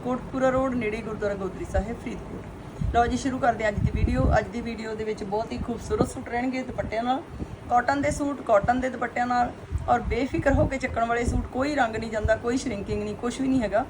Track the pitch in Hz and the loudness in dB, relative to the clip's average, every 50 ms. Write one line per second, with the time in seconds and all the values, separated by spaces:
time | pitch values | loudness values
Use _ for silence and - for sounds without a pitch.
0 | - 247 254 240 - - - 262 262 262 254 262 262 269 247 247 226 208 214 233 | -2 -2 -4 -2 -4 -6 -2 2 2 4 4 4 0 2 0 0 -2 -2 -2 -4
1 | - 226 220 - 208 202 202 190 196 180 - - 175 - - 190 190 220 240 - | -4 -6 -4 -2 -2 -2 -2 -2 -4 -6 -4 -6 -8 0 0 0 0 0 -6 -6
2 | - 247 202 170 - - - - - - - - - - - - - - - 233 | -6 -8 -8 -8 -10 -10 -12 -12 -12 -12 -14 -14 -14 -14 -6 -2 -2 2 4 4
3 | 240 240 247 240 - 269 254 254 262 240 220 208 220 214 208 202 - - - - | 4 4 2 0 0 -2 -2 2 2 2 2 2 0 0 2 2 0 2 4 2
4 | - - 247 254 262 - - 220 214 190 - 240 226 233 226 214 220 220 220 214 | 2 4 4 4 4 4 4 4 2 0 -4 -4 -4 -4 -6 -6 -6 -6 -4 -4
5 | 220 214 214 208 208 190 202 214 233 233 247 240 - - 233 220 - - 214 214 | -4 -4 -4 -4 -4 -2 -2 -2 -2 -2 -4 -4 -4 -4 -4 -6 -2 -2 2 2
6 | 247 247 - 269 233 - 233 240 247 262 254 254 254 247 226 - 196 - 214 220 | 2 2 2 -10 -8 -4 -4 -2 -2 0 -2 -2 -4 -4 -6 -6 -4 -2 -2 -2
7 | 233 247 254 294 359 - - - - - - - - - - - - - 277 285 | 0 0 0 -2 -2 -8 -10 -10 -10 -10 -10 -12 -4 2 2 4 4 4 0 2
8 | 277 294 294 - 294 285 277 - - - 220 202 294 - 240 254 247 262 247 233 | 2 0 0 0 -2 -2 -2 -4 2 4 4 6 6 4 2 2 0 -2 -2 -2
9 | 240 233 - 247 247 247 247 247 240 240 - - - - - - - - 240 240 | -4 -4 0 -2 0 2 2 2 2 0 -2 -10 -10 -4 -4 -4 2 2 2 2
10 | 208 190 214 233 277 254 - 330 - 277 269 269 302 294 269 262 254 254 - 233 | 4 0 0 0 0 0 0 2 4 4 6 6 4 4 2 -2 -4 -2 0 0
11 | 233 233 233 240 247 240 247 247 240 - - 247 269 294 302 277 247 226 226 220 | 0 2 2 0 2 2 0 0 -2 0 -2 -2 0 0 2 2 2 2 0 -4
12 | 226 226 220 214 214 214 220 214 226 240 247 262 - 262 208 202 196 214 208 208 | -4 -4 -4 -2 2 2 2 2 2 0 0 0 0 -2 -4 -4 -4 -2 -2 -2
13 | 208 214 208 202 - 240 240 - 269 269 262 262 226 196 190 220 262 | -2 -4 -6 -4 -4 -4 -2 0 0 2 2 2 2 2 2 0 0